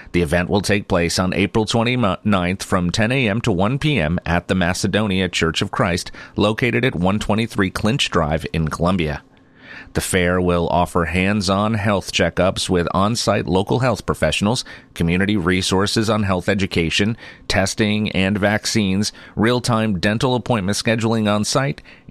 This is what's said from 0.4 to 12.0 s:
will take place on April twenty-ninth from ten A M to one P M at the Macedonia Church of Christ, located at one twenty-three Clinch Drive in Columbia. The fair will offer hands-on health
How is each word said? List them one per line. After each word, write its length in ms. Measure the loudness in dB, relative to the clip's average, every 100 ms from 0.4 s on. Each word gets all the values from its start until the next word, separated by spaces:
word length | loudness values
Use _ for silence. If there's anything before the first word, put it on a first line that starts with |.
| 0
will 120 | 0
take 260 | 0 -2 0
place 320 | 0 2 0
on 140 | 0
April 320 | 0 0 0 0
twenty-ninth 960 | 0 0 0 0 0 0 0 0 -2
from 280 | -2 0 0
ten 200 | 0 0
A 180 | 0 0
M 100 | 0
to 100 | 0
one 260 | 0 0 0
P 220 | 0 0
M 200 | 0 -2 -2
at 220 | -2 0
the 80 | 0
Macedonia 760 | 0 0 0 0 0 0 -2
Church 320 | 0 0 0
of 100 | -4
Christ, 400 | 0 0 0 -4 -14 -8 0
located 480 | 0 2 0 0
at 120 | 0 0
one 240 | 0 0
twenty-three 500 | 0 -2 -2 -2 -2
Clinch 400 | 0 -2 0 0
Drive 360 | 0 0 0 -2
in 160 | -2 -2
Columbia. 520 | 0 0 0 -2 -4 -12 _ _ -20 -20 -20 -8
The 80 | -6
fair 380 | -2 2 2 2
will 280 | 2 2 2
offer 360 | 0 0 0 0
hands-on 680 | 0 0 0 0 0 0
health 380 | 0 0 0